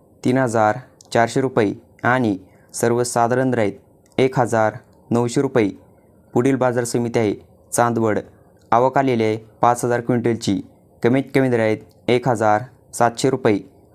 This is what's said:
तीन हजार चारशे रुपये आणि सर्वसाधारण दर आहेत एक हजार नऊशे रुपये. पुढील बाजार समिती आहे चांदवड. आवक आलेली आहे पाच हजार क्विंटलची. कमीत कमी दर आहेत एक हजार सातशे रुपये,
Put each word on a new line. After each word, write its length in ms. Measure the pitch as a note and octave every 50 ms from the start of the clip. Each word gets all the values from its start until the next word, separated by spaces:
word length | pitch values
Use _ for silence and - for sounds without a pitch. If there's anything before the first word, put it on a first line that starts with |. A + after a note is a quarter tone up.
| _ _ _ _ -
तीन 140 | B2 B2 C3+
हजार 400 | C3 A#2+ A2 A2+ G#2+ G#2+ G#2+ C3 - - _ - - -
चारशे 280 | - A#2 A#2 A#2 - C3+
रुपये 320 | C3 B2+ B2+ B2+ G#2+ G2 - - - _ _ _ -
आणि 320 | A#2+ B2+ C3 A#2+ G#2+ F#2+ F2+ - - _ _ _ _ -
सर्वसाधारण 760 | - A#2+ A#2 A#2 A#2+ A#2+ A#2+ - A#2+ A#2 A#2 B2 B2+ C3 C3
दर 80 | A#2+ A#2
आहेत 600 | G#2+ G2 G2 - - _ _ _ _ _ _ -
एक 200 | C3 C3 - C3+
हजार 360 | A#2+ G#2 A#2 A2 A2 G#2+ G#2+ - - _ _ _ _ -
नऊशे 300 | A2+ A#2 A#2+ A#2+ - C#3+
रुपये. 300 | C#3 C3+ - B2 G#2 F#2+ - - - - _ _ _ _ _ _ _ _ -
पुढील 220 | B2 B2 C3+ C3+
बाजार 280 | A#2+ B2+ B2+ A#2 B2 A#2+
समिती 340 | A#2 - B2 A#2+ A#2 A#2 A#2+
आहे 160 | A2+ G2+ G2 - - _ _ _ _ -
चांदवड. 460 | - - A#2+ A#2 A#2 A#2 A2+ A2 G#2 F#2+ - - - - - _ _ _ _ -
आवक 260 | A2+ A#2 B2+ C3 - C#3+
आलेली 260 | C3+ C3+ B2 A2+ A2
आहे 120 | A2 G#2+ A2 - - - -
पाच 240 | - A#2 A#2+ A#2+ C3
हजार 160 | A#2+ A#2+ A#2
क्विंटलची. 600 | A#2 B2+ B2+ A#2+ A2+ A#2+ A2+ A2 - G#2+ G2 F#2+ - - _ _ _ _ _ _
कमीत 220 | - A#2 B2+ C#3 C3+ - -
कमी 140 | C3+ C3 B2+
दर 120 | A#2+ A2+
आहेत 180 | A2+ G#2+ A2 G#2+ - - - _ _ -
एक 200 | B2 B2 - C3+
हजार 340 | A#2+ G#2+ A2 G#2+ G#2 G#2+ B2+ - - _ _ _ -
सातशे 360 | - A#2+ A#2 A#2+ - - C3
रुपये, 280 | C3 B2 - A#2 G#2 F#2+ - - _ _ _ _